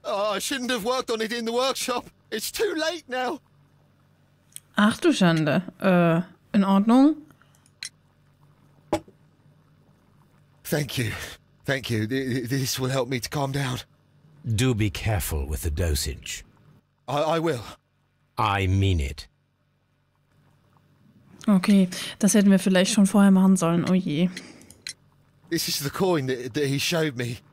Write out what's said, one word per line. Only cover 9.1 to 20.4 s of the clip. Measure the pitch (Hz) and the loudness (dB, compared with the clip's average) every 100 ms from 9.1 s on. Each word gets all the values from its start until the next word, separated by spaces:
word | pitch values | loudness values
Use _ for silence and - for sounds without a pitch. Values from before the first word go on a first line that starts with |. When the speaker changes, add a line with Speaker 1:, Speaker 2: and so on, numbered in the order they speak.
| _ _ _ _ _ _ _ _ _ _ _ _ _ _ _ | _ _ _ _ _ _ _ _ _ _ _ _ _ _ _
Speaker 1:
Thank | - 156 143 - | -6 -4 -4 -4
you. | 110 98 - - _ _ | -6 -6 -12 -18 _ _
Thank | - 135 117 | -6 -6 -2
you. | 113 110 | -4 -2
Th-, | 135 131 | -4 -2
th-, | 127 117 | -4 -2
this | 135 131 - | -4 -4 -4
will | 127 | -2
help | 135 123 | -2 -2
me | 131 | -4
to | - | -6
calm | 151 139 | -4 -4
down. | 139 135 127 - _ _ _ _ _ | -4 -4 -6 -12 _ _ _ _ _
Speaker 3:
Do | - 107 131 | -6 0 0
be | 110 107 | 2 -2
careful | - 113 104 - 78 69 | -2 -2 -2 -2 -6 -4
with | 78 | -6
the | 82 | -6
dosage. | 73 87 73 - 67 - - - _ _ _ _ _ - | -2 -2 -2 -4 -8 -12 -14 -16 _ _ _ _ _ -6
Speaker 1:
I, | 143 156 165 | -2 0 0
I | |
will. | 165 123 104 - _ _ _ _ _ - | 0 -4 -8 -20 _ _ _ _ _ -2
Speaker 3:
I | 110 98 95 | 0 2 2
mean | 98 98 87 | 2 2 2
it. | 69 71 - _ _ _ _ _ _ _ _ _ _ _ | -2 -8 -16 _ _ _ _ _ _ _ _ _ _ _